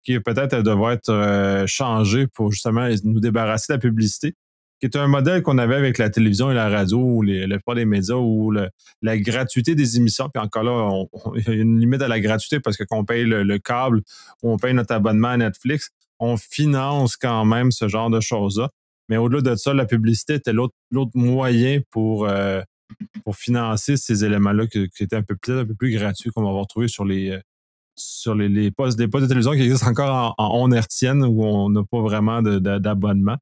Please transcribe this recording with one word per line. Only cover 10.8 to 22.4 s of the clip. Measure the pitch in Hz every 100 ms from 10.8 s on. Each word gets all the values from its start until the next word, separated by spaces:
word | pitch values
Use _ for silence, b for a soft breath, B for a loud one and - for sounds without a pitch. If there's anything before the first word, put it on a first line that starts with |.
| 104 95 95
on, | - 110
il | 113 110
y |
a |
une | 110 113 113
limite | 117 131
à | 131
la | 113
gratuité | 104 110 - 147
parce | 123 104
que |
qu'on | 107 110 101
paye | 117
le, | 120 110
le | 101 104
câble | - 123 131 113 - B B B
ou | 117
on | 110
paye | 127
notre | 127 107
abonnement | 113 107 107 120
à | 123
Netflix, | 110 - 123 147 - _ _ _
on | 120 117
finance | - - 151 139 135 143 127 -
quand | 127 113 107
même | 117 123
ce | 117 107
genre | 110 117
de | 113
choses-là. | - 113 101 98 135 _ _ _ -
Mais | 110
au-delà | 117 143
de | 131 113
ça, | -
la | 139 117
publicité | 117 113 110 -
était | 147 123
l'autre, | 110 127 _ _
l'autre | 127 127
moyen | 123 120 127 131 117 127 143 -
pour... | 110 110 110 104
Euh, | 98